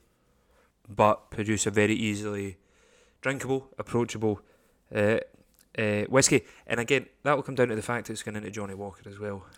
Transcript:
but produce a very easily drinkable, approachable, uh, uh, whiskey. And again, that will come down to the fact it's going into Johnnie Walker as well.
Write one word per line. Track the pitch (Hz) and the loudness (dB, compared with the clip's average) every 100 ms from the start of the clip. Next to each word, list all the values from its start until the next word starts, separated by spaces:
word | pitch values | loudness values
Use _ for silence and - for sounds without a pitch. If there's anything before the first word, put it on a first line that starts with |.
| _ _ _ _ _ _ _ _ - | _ _ _ _ _ _ _ _ -6
but | 101 107 107 - | 4 4 4 -2
produce | - 104 104 110 | -6 -2 0 2
a | |
very | 104 104 | 4 4
easily | 107 110 101 104 104 98 95 _ _ _ _ _ _ | 4 0 -2 -4 -6 -8 -12 _ _ _ _ _ _
drinkable, | 131 135 127 135 - - | -6 -4 -2 -4 -4 -10
approachable, | - 117 117 110 110 101 - _ _ _ _ | -4 -2 -2 0 -2 -2 -6 _ _ _ _
uh, | 110 104 110 - _ _ _ _ - | 0 2 2 -2 _ _ _ _ -4
uh, | 107 104 | 0 0
whiskey. | 104 131 139 143 - - - | 2 4 6 4 2 -8 -6
And | 117 | -4
again, | 117 135 - _ | 0 0 -2 _
that | 139 | 0
will | 143 | 0
come | 139 | 0
down | 131 123 | 0 2
to | 110 | 0
the | |
fact | - 120 101 | -4 -6 -6
it's | 107 | -10
going | - 107 | -10 -10
into | 104 | -8
Johnnie | 104 101 | -8 -8
Walker | 95 101 98 104 | -8 -12 -12 -16
as | 101 | -10
well. | 104 98 92 | -8 -8 -12